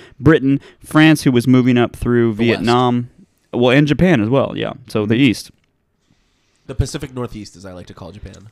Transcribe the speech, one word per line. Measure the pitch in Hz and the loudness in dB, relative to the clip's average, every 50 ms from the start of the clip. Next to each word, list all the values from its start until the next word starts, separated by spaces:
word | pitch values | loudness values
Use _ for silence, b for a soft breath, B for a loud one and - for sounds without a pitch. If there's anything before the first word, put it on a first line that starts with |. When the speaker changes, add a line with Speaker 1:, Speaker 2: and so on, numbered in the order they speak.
| B B B B | B B B B
Speaker 1:
Britain, | 123 147 160 131 127 135 139 143 B B B B | 2 2 4 4 2 0 -2 -2 B B B B
France, | B - - 156 156 156 156 - - | B 0 2 4 6 6 4 4 2
who | 143 | 0
was | 123 120 117 | 2 2 2
moving | 127 127 127 120 127 123 | 4 4 4 4 2 2
up | 120 120 - - | 0 0 -2 -4
through | - - 120 120 120 117 113 107 | -6 -4 -2 0 0 0 0 -2
Speaker 2:
The | 104 117 117 | -2 -2 -2
West. | 107 - | 0 0
Speaker 1:
Vietnam, | 98 117 120 123 127 123 120 120 120 120 _ _ - _ _ _ _ _ | 0 0 2 2 2 0 0 -2 -4 -8 _ _ -20 _ _ _ _ _
well, | - 123 120 123 | -4 -2 0 2
and | 123 147 151 | 2 2 2
Japan | 143 147 120 170 185 165 113 | 2 0 0 0 2 2 0
as | 101 110 | 0 0
well, | 135 135 110 - 98 | 0 -2 -2 -4 -6
yeah. | 101 113 110 - - - - | -8 -8 -8 -10 -12 -12 -8
So | - 110 104 | -6 -4 -2
the | 104 113 | 0 0
Speaker 3:
Mm-hmm. | 120 143 | 2 2
Speaker 1:
East. | 120 98 - - - _ _ _ _ _ _ _ _ _ _ _ _ _ _ _ _ _ _ _ _ _ _ _ | 0 0 -2 -8 -20 _ _ _ _ _ _ _ _ _ _ _ _ _ _ _ _ _ _ _ _ _ _ _
Speaker 2:
The | - 127 | -12 -6
Pacific | - 147 131 - 147 151 135 | -6 -6 -6 -6 -12 -12 -12
Northeast, | 127 127 120 113 - 107 101 - - | -10 -10 -10 -10 -12 -14 -18 -18 -20
as | 85 98 | -20 -20
I | 95 90 | -20 -18
like | 90 82 - | -18 -20 -20
to | 98 | -20
call | - 95 82 | -20 -18 -18
Japan. | 98 104 - 95 - - 98 110 | -18 -18 -20 -20 -20 -20 -20 -20